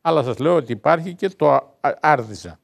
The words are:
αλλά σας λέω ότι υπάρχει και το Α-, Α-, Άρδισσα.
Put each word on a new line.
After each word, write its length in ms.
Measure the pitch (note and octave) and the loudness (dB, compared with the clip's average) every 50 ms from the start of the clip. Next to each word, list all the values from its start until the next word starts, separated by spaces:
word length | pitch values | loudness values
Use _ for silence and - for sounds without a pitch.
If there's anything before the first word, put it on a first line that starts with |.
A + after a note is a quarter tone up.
αλλά 220 | _ E3 E3 D#3 C3 | _ 0 0 0 0
σας 160 | B2 A#2+ - | -2 -4 -2
λέω 160 | B2 D#3 F3 | 0 0 0
ότι 180 | E3+ C3+ A2+ A#2+ | 0 0 -2 -8
υπάρχει 420 | G#2 _ C#3+ E3 E3+ E3 F#3+ F3 | -4 _ 0 0 0 0 -8 -10
και 140 | F3+ - F#3+ | -6 -6 -6
το 240 | F#3 _ D#3 D3 C#3 | -4 _ 2 2 2
Α-, 100 | C3+ - - _ _ | 2 0 -4 _ _
Α-, 160 | - C#3+ - - | -4 -4 -4 0
Άρδισσα. 580 | - D#3 D3+ C3 A#2 A2 G#2 F2+ - F2 E2 _ | 2 2 2 2 0 -8 -12 -16 -16 -18 -20 _